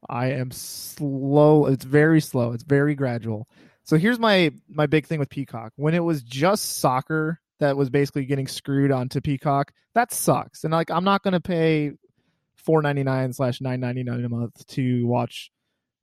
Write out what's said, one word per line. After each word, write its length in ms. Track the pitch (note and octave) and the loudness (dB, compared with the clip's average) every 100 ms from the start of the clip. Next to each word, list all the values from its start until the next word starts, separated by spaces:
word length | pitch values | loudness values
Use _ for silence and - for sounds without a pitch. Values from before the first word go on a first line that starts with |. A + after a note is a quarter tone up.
| - | -10
I 240 | A#2+ B2+ | -4 -4
am 200 | C3+ B2+ | -4 -6
slow. 1120 | - - - - - D3 C3+ C3+ C#3+ D3+ D3+ C#3+ | -8 -14 -14 -16 -8 -6 -4 2 6 8 8 6
It's 200 | C3+ C3 | 0 2
very 360 | C#3+ D3+ D#3+ | 4 6 4
slow. 320 | - C3+ A#2 | 2 -2 -2
It's 100 | A#2 | -4
very 320 | - C#3 D3 C#3+ | 0 0 2 0
gradual. 520 | C3+ A#2 A2 G#2+ - _ _ _ | -4 -4 -6 -8 -10 _ _ _
So 140 | - D#3+ | 0 2
here's 220 | G3 B3 | 2 2
my, 320 | A3+ G3 E3 B2+ _ | 4 4 2 -2 _
my 160 | D3 D3+ | -4 0
big 200 | D#3 D3 | 0 0
thing 140 | D#3+ | -6
with 100 | C#3+ | -6
Peacock. 440 | - C3+ A#2 A2+ - | -8 -10 -12 -14 -4
When 180 | D3 | -2
it 100 | E3+ | 0
was 180 | E3+ D#3+ | 0 -2
just 580 | A#2 B2+ D#3+ G3+ - - | -4 -2 0 0 -2 -2
soccer 600 | D3 B2+ - D#3 D#3 E3 _ _ | 0 0 -2 -4 -4 -6 _ _
that 180 | D3 C#3 | -2 0
was 120 | C#3 | 0
basically 360 | C#3 C#3 - C3 | 0 0 -2 -4
getting 220 | C#3 C3 | -4 -4
screwed 440 | - - C#3 C#3 | -10 -4 0 2
onto 300 | C3+ B2+ C#3+ | 0 -2 -6
Peacock, 500 | D3+ C3+ D#3 C#3 C#3 _ _ - | -4 -4 -2 -2 -2 _ _ -2
that 160 | B3 | -2
sucks. 520 | - - C3 A2+ - | -2 0 0 0 -10
And, 80 | D#3+ | -2
like, 200 | E3 E3 | -2 0
I'm 120 | E3 | 0
not 200 | F#3 G3 | 0 0
gonna 160 | - F#3 | 0 -2
pay 540 | - E3+ D#3+ D#3 D3 C#3 _ _ _ _ _ _ | -2 0 2 2 -2 -8 _ _ _ _ _ _
four 260 | - D#3+ | 2 2
ninety-nine 500 | D3+ C#3+ C3+ C3 C3 | 2 0 -2 -2 -2
slash 280 | B2 C3 B2 | -2 -4 -2
nine 180 | C3+ B2+ | -6 -4
ninety-nine 440 | B2+ B2 B2 A#2+ | -4 -4 -6 -6
a 60 | A#2+ | -4
month 380 | A#2 A#2 _ - | -4 -6 _ -12
to 400 | - B2+ B2 A#2 | -4 0 0 0
watch, 420 | A#2+ A#2+ - - _ _ _ _ _ | 0 -2 -8 -18 _ _ _ _ _